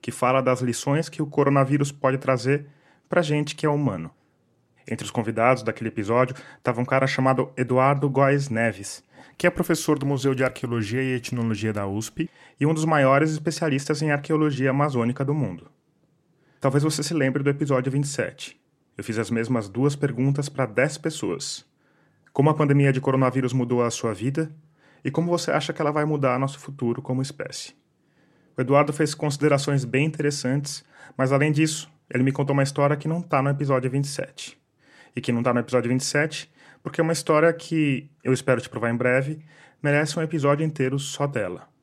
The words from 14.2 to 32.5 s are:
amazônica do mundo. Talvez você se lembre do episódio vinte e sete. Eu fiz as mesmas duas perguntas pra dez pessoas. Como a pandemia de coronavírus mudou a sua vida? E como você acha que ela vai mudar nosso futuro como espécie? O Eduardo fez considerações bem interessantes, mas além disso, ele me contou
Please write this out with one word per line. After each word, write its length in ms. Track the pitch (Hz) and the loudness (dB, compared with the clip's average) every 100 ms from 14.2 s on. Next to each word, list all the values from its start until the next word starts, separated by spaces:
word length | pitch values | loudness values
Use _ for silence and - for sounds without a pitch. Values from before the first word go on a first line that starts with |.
| 143 156 151 127 135 | 0 2 2 0 0
amazônica 560 | 135 143 131 117 123 | 2 0 2 -2 -2
do 80 | 139 | -2
mundo. 380 | 151 113 87 - _ _ _ _ _ _ _ _ _ | -2 -4 -6 -16 _ _ _ _ _ _ _ _ _
Talvez 240 | 139 143 | 2 2
você 180 | 156 156 | 2 -2
se 120 | 151 | -2
lembre 280 | 165 135 135 | 0 2 2
do 60 | 139 | 0
episódio 420 | 143 147 131 131 | 0 0 0 0
vinte 140 | 135 | -2
e 40 | 143 | -2
sete. 520 | - 92 - - - _ _ _ - | -2 -4 -6 -18 -18 _ _ _ -12
Eu 60 | |
fiz 140 | 101 110 | -6 -4
as 120 | 110 | -2
mesmas 400 | 117 113 123 98 | -2 0 -2 -2
duas 260 | 104 139 143 | 0 0 0
perguntas 540 | 143 135 135 139 143 | -4 0 0 0 -4
pra 160 | - 127 | -4 -2
dez 320 | 104 139 151 | 2 0 0
pessoas. 680 | 160 156 98 80 - - _ _ _ _ _ _ _ | -8 -4 -4 -4 -6 -10 _ _ _ _ _ _ _
Como 200 | - 147 | 2 2
a 40 | |
pandemia 380 | 151 147 143 139 | 4 4 6 4
de 80 | 131 | 2
coronavírus 540 | 139 135 131 127 127 | 0 2 2 2 -2
mudou 280 | 127 120 123 | -2 0 0
a 80 | 120 | 0
sua 220 | - 117 | -2 -6
vida? 400 | 101 120 139 156 - _ _ _ _ | -4 -4 -2 -4 -8 _ _ _ _
E 80 | - | -4
como 200 | 139 170 | -2 0
você 200 | 175 170 | 0 2
acha 220 | 151 147 | 0 -2
que 80 | 156 | -2
ela 120 | 151 | 0
vai 120 | 151 | 0
mudar 340 | 151 151 139 127 | 0 0 2 2
nosso 220 | 135 139 | -2 -6
futuro 400 | - 139 120 120 | -16 -6 -4 -4
como 220 | 135 127 | -4 -4
espécie? 520 | 135 - - - - _ _ _ _ _ _ _ _ - | -4 -8 -12 -12 -16 _ _ _ _ _ _ _ _ -6
O 40 | |
Eduardo 320 | 123 139 147 | 2 4 4
fez 240 | 143 147 - | 0 -2 0
considerações 680 | 151 143 151 139 143 139 | -4 0 2 2 2 -2
bem 220 | 117 127 156 | 0 0 0
interessantes, 760 | 151 147 147 123 139 143 - _ - - - | 0 -4 -2 -2 -2 -4 -12 _ -20 -16 -2
mas 160 | 131 | 2
além 180 | 139 151 | 4 4
disso, 400 | 147 156 156 - _ _ | 2 0 0 -10 _ _
ele 140 | 123 | 0
me 80 | 135 | 0
contou 240 | 131 139 | 0 0